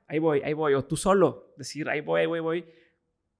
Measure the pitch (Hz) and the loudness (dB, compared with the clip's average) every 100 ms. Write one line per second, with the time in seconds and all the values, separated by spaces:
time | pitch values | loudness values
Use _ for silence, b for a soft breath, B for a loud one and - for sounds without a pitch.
0 | - 156 160 143 147 151 156 139 131 156 | -6 -2 0 0 -2 -2 0 0 0 -2
1 | 190 196 156 - - - 131 143 147 147 | 2 4 4 2 -12 -18 -14 -8 -4 -4
2 | 147 165 165 165 160 170 165 b b b | 0 0 0 -2 -4 -4 -8 b b b
3 | _ _ _ | _ _ _